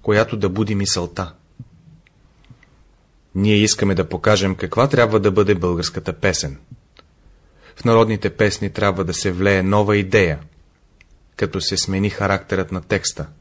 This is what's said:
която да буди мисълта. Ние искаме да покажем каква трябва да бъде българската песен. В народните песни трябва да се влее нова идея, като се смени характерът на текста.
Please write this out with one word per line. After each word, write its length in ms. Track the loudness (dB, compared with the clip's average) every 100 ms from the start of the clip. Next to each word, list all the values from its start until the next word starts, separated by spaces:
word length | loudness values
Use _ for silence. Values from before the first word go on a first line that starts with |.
която 360 | 2 2 2 0
да 120 | -2
буди 260 | -2 -2 -2
мисълта. 580 | -2 -2 -4 -8 -10 -12 _ -20 -20 -20 -20 -20 _ _ _ _ _ -20 _ _ _ _ _ _ _ -2
Ние 200 | 2 4
искаме 400 | 2 2 0 0
да 140 | -2
покажем 460 | -2 2 2 2 -2
каква 340 | -4 0 2
трябва 300 | 2 4 4
да 120 | 2
бъде 240 | 2 2 2
българската 580 | 0 -2 -4 -6 -8
песен. 460 | -2 -2 -2 -6 -10 _ -20 _ -20 _ _ _ _ _ _ -20 -4
В 100 | 2
народните 520 | 4 4 2 -2 0
песни 320 | 0 0 -6
трябва 340 | 0 0 0
да 100 | -4
се 180 | -2 -4
влее 320 | 0 2 2
нова 340 | 2 2 2 0
идея, 420 | 2 2 2 -2 -10 _ _ _ _ _ _ _ _ -8
като 260 | -6 -4
се 160 | -4 -4
смени 320 | -4 -2 -2
характерът 640 | -2 -2 -2 -2 -6 -4
на 100 | -8
текста. 460 | -4 -4 -4 -8 -14 -14